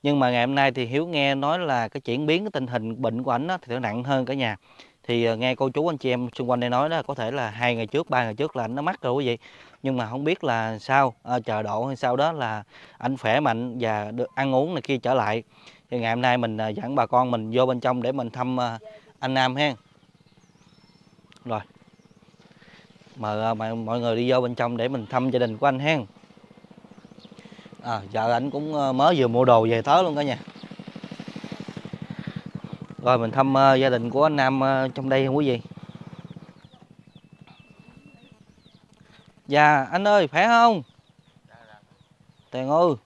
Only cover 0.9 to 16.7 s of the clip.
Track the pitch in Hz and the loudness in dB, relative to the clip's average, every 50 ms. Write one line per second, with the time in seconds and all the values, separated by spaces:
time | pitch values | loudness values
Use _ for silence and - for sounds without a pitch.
0.9 | 123 143 160 175 170 147 139 139 139 135 139 143 160 180 180 156 135 120 117 107 | -2 -2 -2 -2 -2 0 0 0 0 0 0 -2 -2 -2 0 -2 0 -2 -2 -4
1.9 | _ 143 - - 117 127 151 151 156 175 208 214 - 147 131 120 123 120 110 113 | _ -10 -6 -4 -4 -2 0 0 0 0 -2 -4 -6 -6 -6 -2 -4 -4 -4 -4
2.9 | 113 110 131 117 107 117 127 139 120 120 139 170 185 180 - - 117 127 127 110 | -6 -2 -2 -2 -2 -2 -2 -2 -2 -2 -2 -4 -6 -6 -6 -8 -6 -4 -4 -4
3.9 | 104 117 123 135 143 135 127 120 135 139 127 113 104 - _ _ - - - - | -4 -4 -2 0 0 0 0 -2 -2 -2 -2 -2 -2 -6 _ _ -20 -20 -20 -20
4.9 | _ _ _ - 120 117 117 117 113 110 123 127 127 - 135 135 123 143 151 175 | _ _ _ -2 0 2 2 2 0 2 0 -2 0 0 -2 -2 -2 -2 -2 -2
5.9 | 160 135 - 131 123 123 123 123 - - 131 120 127 123 123 123 123 123 139 156 | -4 -2 -2 -2 -2 -2 -2 -6 -6 -8 -2 -2 0 0 0 0 0 0 0 0
6.9 | 165 160 139 - 139 135 117 110 127 143 123 110 104 113 120 123 120 113 113 104 | -2 -4 -4 -6 -6 -6 -4 -4 -4 -4 -4 -6 -4 -2 -2 0 0 -2 -4 -2
7.9 | - 139 165 - 131 123 123 113 107 107 143 156 - 131 117 113 120 135 143 170 | -2 -4 -2 0 0 0 0 0 -2 -4 -4 -4 -2 -4 -6 -4 -4 -4 -4 -4
8.9 | 196 - - 131 123 139 147 123 120 113 - - - - - - - _ - 135 | -4 -2 -4 -2 -2 0 0 -2 -4 -4 -8 -20 -20 -20 -20 -20 -20 _ -6 -4
9.9 | 131 127 117 107 117 135 143 156 180 - - 143 120 113 113 113 110 107 - - | -2 -2 -4 -4 -6 -4 -2 -2 -2 -2 -2 -2 0 0 -2 -4 -6 -8 -4 0
10.9 | 131 139 139 127 117 _ _ 117 123 123 110 - 110 107 107 104 101 107 120 135 | 2 4 4 2 0 _ _ -4 -4 -4 -2 -2 -4 -4 -4 -4 -4 -4 -4 -4
11.9 | 135 123 - 123 123 131 143 160 165 151 131 113 110 107 104 _ - - - - | -6 -4 -2 -2 0 2 0 0 0 -2 -4 -4 -6 -8 -10 _ -20 -20 -20 -20
12.9 | - _ - 123 139 127 - 110 113 139 151 131 113 113 120 127 117 127 120 110 | -20 _ -6 -4 -4 -2 0 2 2 4 4 2 0 0 -4 -6 -6 -4 -2 -2
13.9 | 110 104 104 104 110 120 123 127 _ - 135 139 131 131 139 165 185 151 - - | -2 -2 -4 -6 -6 -6 -6 -6 _ -4 -2 0 2 2 0 0 -4 -8 -4 -4
14.9 | 143 123 - 123 131 131 110 104 107 117 113 _ _ _ - - - _ _ _ | -4 -2 0 0 2 2 2 0 -2 -4 -6 _ _ _ -20 -20 -20 _ _ _
15.9 | 123 123 117 113 113 120 123 127 123 123 120 113 110 107 110 110 | -8 -4 -2 -2 -2 0 2 2 2 2 0 -2 -2 -4 -4 -4